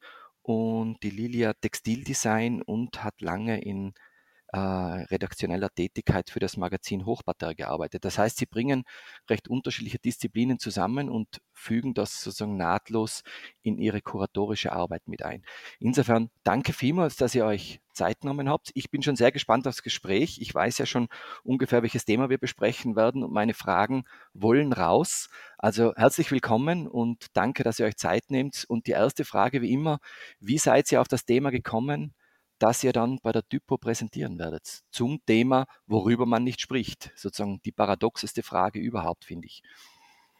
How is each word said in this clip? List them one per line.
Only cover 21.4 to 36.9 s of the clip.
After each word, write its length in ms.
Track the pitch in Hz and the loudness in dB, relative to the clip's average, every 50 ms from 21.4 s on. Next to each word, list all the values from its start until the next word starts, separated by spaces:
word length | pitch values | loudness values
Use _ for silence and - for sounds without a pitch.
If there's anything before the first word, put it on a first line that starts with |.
| - | -4
ungefähr, 380 | 113 131 135 131 - - 123 | -2 0 0 2 4 4 4
welches 240 | 117 113 - 113 - | 4 2 0 -2 0
Thema 240 | - 104 113 135 131 | 2 2 2 2 2
wir 80 | 131 135 | 0 0
besprechen 580 | - 123 - - - 107 127 - - 123 110 | -2 -4 -2 0 0 0 0 0 -2 -2 2
werden 280 | 107 110 117 127 135 120 | 4 4 4 2 0 -2
und 100 | 76 76 | -2 0
meine 220 | 104 104 233 214 | 0 0 0 0
Fragen 480 | - - - 92 90 101 107 131 131 123 - - - - - - | -2 0 2 2 4 4 2 2 -2 -4 -6 -12 -20 -20 -20 -6
wollen 360 | 95 98 113 117 139 151 143 | 0 4 4 6 6 4 4
raus. 600 | 123 107 92 82 90 117 170 - - - - - - - - - - - | 2 2 4 4 6 4 4 2 -2 -6 -8 -10 -14 -18 -20 -20 -8 -2
Also 380 | - 110 104 104 117 117 - | 0 0 2 4 4 2 4
herzlich 340 | - 110 131 - - 165 - | 6 4 4 6 4 0 0
willkommen 580 | 143 131 - - 113 113 131 156 175 180 151 - | 0 0 2 2 2 2 2 2 -2 -2 -4 -4
und 380 | - 127 117 117 117 - - - - | -2 -2 0 0 -2 -4 -8 -6 -2
danke, 300 | - 92 120 135 - 131 | 0 0 0 0 0 0
dass 160 | 117 113 - | 0 0 2
ihr 80 | 120 107 | 0 0
euch 100 | 101 - | 0 0
Zeit 280 | - 82 90 113 - - | 0 0 0 0 0 0
nehmt. 360 | 139 131 131 143 - - - - | 0 -2 0 -2 -4 -8 -6 -2
Und 160 | 117 117 - | -2 -2 0
die 60 | - | 0
erste 340 | - - 107 131 - - 160 | 2 2 2 2 2 0 -4
Frage 380 | - - 104 98 123 135 135 120 | -2 0 2 2 2 2 0 2
wie 100 | 98 120 | 2 2
immer, 240 | 135 151 160 151 143 - - - - - - - _ | 2 2 0 0 -2 -4 -10 -18 -18 -18 -18 -20 _
wie 200 | - 98 131 160 | -4 0 0 2
seid 320 | - 143 120 - 147 - | 4 6 6 6 6 6
ihr 100 | - 123 | 4 4
auf 60 | 127 - | 4 4
das 180 | - 120 - | 2 0 2
Thema 240 | - 117 127 139 139 | 2 2 4 4 2
gekommen, 640 | 123 127 - - - 113 123 139 151 151 151 147 - _ _ _ _ _ _ _ _ - | 0 -2 -2 -2 -2 -2 0 0 -2 -4 -4 -8 -12 _ _ _ _ _ _ _ _ 2
das 220 | - 110 120 - | 4 4 4 4
ihr 120 | - 131 123 | 2 2 2
dann 260 | 120 113 120 135 127 | 2 2 0 0 -2
bei 120 | - 113 110 | -2 -2 0
der 120 | 113 107 | 0 -2
Typo 320 | _ - 135 - - 139 123 | _ -4 -6 -4 -2 -4 -2
präsentieren 600 | - 117 117 - - 110 - 127 147 123 95 87 | -2 -2 -4 -4 -4 -6 -6 -6 -6 -6 -6 -6
werdet, 440 | 85 80 80 82 - - - - - _ | -6 -6 -6 -8 -10 -12 -16 -16 -16 _
zum 300 | - - 120 123 147 156 - | -6 -2 -2 -2 -2 -2 0
Thema, 400 | - 113 113 120 131 131 131 135 - - _ _ | 4 4 6 6 6 4 4 2 0 -6 _ _
worüber 400 | - 107 110 92 107 120 117 127 | 0 0 2 4 4 2 2 2
man 200 | 117 120 113 120 | 2 2 2 2
nicht 160 | 127 117 - | 0 -2 -4
spricht, 500 | - - 131 131 110 - | -6 -4 -2 -2 -2 -4